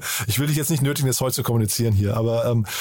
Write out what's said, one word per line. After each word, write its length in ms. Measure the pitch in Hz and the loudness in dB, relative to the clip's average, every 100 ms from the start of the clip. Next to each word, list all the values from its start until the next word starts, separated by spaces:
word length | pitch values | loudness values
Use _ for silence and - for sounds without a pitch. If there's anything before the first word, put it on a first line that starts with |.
| - - 110 | -4 -6 -4
Ich 120 | 107 | -2
will 80 | 147 | 0
dich 80 | 151 | 0
jetzt 160 | 147 | 0
nicht 100 | 160 | 0
nötigen, 260 | 135 143 131 | 0 0 0
das 140 | 123 | 0
heute 140 | 131 - | 0 -2
zu 80 | |
kommunizieren 500 | 120 117 107 - 117 | 0 2 2 0 2
hier, 240 | 101 101 113 | 2 2 2
aber, 280 | 113 117 117 | 2 2 2
ähm, 200 | 117 104 - | 0 -2 -6